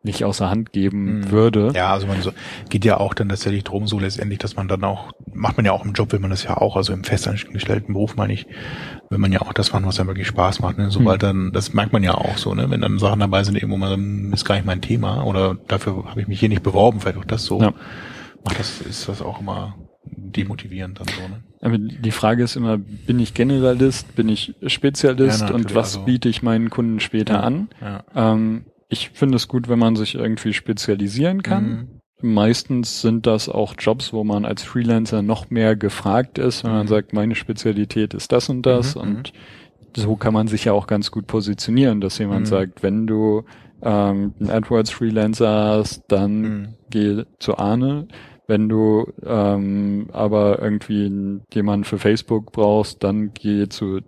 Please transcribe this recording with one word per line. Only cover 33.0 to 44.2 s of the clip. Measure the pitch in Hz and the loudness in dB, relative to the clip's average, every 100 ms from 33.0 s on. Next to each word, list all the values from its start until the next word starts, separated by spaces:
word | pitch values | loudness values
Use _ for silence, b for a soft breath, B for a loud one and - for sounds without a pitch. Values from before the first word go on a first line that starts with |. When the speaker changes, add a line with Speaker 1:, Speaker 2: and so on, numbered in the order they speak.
Speaker 1:
sind | 117 113 117 | 0 2 2
das | 110 - | 2 0
auch | - 101 - | -2 -2 -2
Jobs, | - 117 - | 0 0 -2
wo | 113 | -4
man | 107 104 | -2 -2
als | 110 101 | -2 -6
Freelancer | - 123 117 113 110 110 | -4 -2 2 2 2 0
noch | 104 110 - | 0 -2 -2
mehr | 117 110 107 | 2 2 4
gefragt | 104 - 101 107 127 - | 0 -2 0 2 0 0
ist, | 131 - | -2 0
wenn | 117 | -2
man | 107 104 | -2 2
Speaker 2:
Mhm. | |
Speaker 1:
sagt, | 107 101 | 0 2
meine | 107 107 | -2 0
Spezialität | 110 - 107 113 104 104 113 104 | -2 -6 -4 -2 0 -2 -2 -2
ist | 101 - | -4 0
das | 123 - | 0 0
und | 127 123 | 0 2
das | 123 123 147 | 2 2 -4
Speaker 2:
Mhm, | |
Speaker 1:
und | - 110 135 | -4 -4 -8
Speaker 2:
mhm. | - - - - _ - - | -16 -20 -20 -20 _ -12 -4
Speaker 1:
so | 107 107 | 0 0
kann | 113 | 2
man | 110 107 | 2 2
sich | 107 | 0
ja | 113 | 2
auch | 101 101 | 2 2
ganz | 104 101 | -2 -2
gut | 117 98 | -6 -4
positionieren, | 110 101 101 - 117 135 104 | -2 -2 -4 0 4 4 2
dass | 98 - | -2 -4
jemand | 104 98 | -2 -2
Speaker 2:
Mhm. | 107 | 0
Speaker 1:
sagt, | 98 95 - | 0 0 -2
wenn | 101 104 110 | -2 0 0
du, | 110 107 107 110 B B _ | 0 2 0 -4 B B _
ähm, | 117 104 101 98 | 0 2 2 0